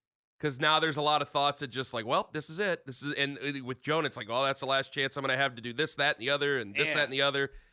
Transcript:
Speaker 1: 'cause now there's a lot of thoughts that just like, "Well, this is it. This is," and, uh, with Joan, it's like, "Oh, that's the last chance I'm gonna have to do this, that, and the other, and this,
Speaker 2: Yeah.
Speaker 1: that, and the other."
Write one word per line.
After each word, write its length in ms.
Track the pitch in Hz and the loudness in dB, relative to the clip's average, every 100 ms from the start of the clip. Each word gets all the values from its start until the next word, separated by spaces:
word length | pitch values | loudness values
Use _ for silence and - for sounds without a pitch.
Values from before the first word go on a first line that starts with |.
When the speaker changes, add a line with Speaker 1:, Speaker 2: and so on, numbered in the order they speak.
| _ _ _ - | _ _ _ -4
Speaker 1:
'cause 200 | 151 127 | -4 2
now 200 | 151 156 | 4 6
there's 180 | 160 147 | 4 2
a 40 | |
lot 200 | 147 151 | 4 4
of 80 | 143 | 2
thoughts 300 | 147 143 143 | 2 2 0
that 80 | 139 | -6
just 260 | 117 127 | -6 -4
like, 120 | 117 110 | -4 0
"Well, 240 | 160 214 | 0 0
this 160 | 156 - | -6 -8
is 100 | 160 | -4
it. 260 | 208 165 - | -2 -2 -6
This 180 | 123 | -8
is," 100 | 139 | -4
and, 240 | 147 139 143 | 0 -2 -2
uh, 260 | 139 139 | -4 -4
with 180 | 127 127 | -6 -8
Joan, 240 | - 156 147 | -2 0 0
it's 120 | - | -4
like, 100 | 107 | -4
"Oh, 140 | 120 | 0
that's 160 | 139 135 | 0 0
the 60 | 135 | 0
last 260 | 135 131 | 0 0
chance 260 | 143 135 - | -2 -4 -2
I'm 60 | |
gonna 140 | 135 131 | -2 0
have 180 | 139 120 | 0 -2
to 60 | |
do 120 | 117 | -8
this, 220 | 117 151 - | -2 -2 0
that, 220 | 143 143 | 0 0
and 40 | |
the 80 | 123 | 0
other, 300 | 143 143 135 | 0 2 0
and 160 | 101 101 | -2 -2
this, 140 | 156 | 0
Speaker 2:
Yeah. 60 | 151 | 2
Speaker 1:
that, 80 | 139 | 2
and 80 | |
the 80 | 135 | 2
other." 300 | 139 139 139 - _ | 2 2 -2 -6 _